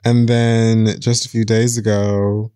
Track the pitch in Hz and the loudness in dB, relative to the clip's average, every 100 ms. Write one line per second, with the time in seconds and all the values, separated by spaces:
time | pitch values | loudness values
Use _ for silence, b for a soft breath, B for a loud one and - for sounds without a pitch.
0 | 117 120 117 120 117 117 113 113 110 - | 2 2 2 2 2 2 2 2 0 0
1 | 120 120 - 117 110 113 120 117 107 101 | -2 -2 -4 -4 0 0 0 -2 -2 0
2 | 101 101 101 104 110 | 0 -2 -2 -4 -6